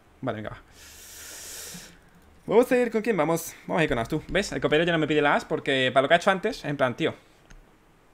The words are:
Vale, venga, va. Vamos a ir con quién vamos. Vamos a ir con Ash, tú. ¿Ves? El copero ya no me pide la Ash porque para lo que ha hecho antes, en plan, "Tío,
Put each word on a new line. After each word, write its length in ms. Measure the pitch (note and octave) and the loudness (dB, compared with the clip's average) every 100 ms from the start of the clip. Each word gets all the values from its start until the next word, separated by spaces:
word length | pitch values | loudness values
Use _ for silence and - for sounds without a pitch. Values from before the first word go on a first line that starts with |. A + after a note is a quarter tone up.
| _ - | _ -10
Vale, 160 | C3 G#2+ | -8 -6
venga, 140 | G#2+ | -8
va. 80 | - - - - - - - - - - - - - - - - - - - - | -12 -20 -20 -20 -20 -20 -18 -16 -16 -16 -14 -14 -16 -18 -20 -20 -20 -20 -20 2
Vamos 240 | F#3+ B3+ | 4 4
a 60 | B3 | 2
ir 140 | A#3+ | 2
con 120 | A3 | 0
quién 140 | G#3+ G3 | -2 0
vamos. 380 | D3+ E3 - - - | 2 0 -4 -14 -4
Vamos 140 | - | 0
a 40 | |
ir 40 | D#3 | 0
con 100 | B2+ | 0
Ash, 100 | A2+ | -2
tú. 140 | D#3 - | -4 -2
¿Ves? 240 | E3 G3+ | -4 -2
El 80 | C#3 | -2
copero 240 | C#3 D3+ | 0 2
ya 80 | E3+ | 2
no 60 | E3+ | 2
me 80 | D3 | 2
pide 120 | D3+ | 2
la 140 | C#3+ | 4
Ash 100 | F#3 | 2
porque 460 | - D#3 - C3+ C3 | 0 -4 0 0 4
para 100 | B2+ | 4
lo 60 | C3+ | 6
que 60 | |
ha 20 | E3+ | 4
hecho 120 | G3+ | 4
antes, 340 | F#3+ F#3 F3+ | 2 -2 -4
en 120 | C#3+ C#3+ | -6 -2
plan, 180 | B2+ | -2
"Tío, 200 | A#2 D3+ - - _ _ - - _ _ _ _ | 0 -4 -4 -18 _ _ -20 -20 _ _ _ _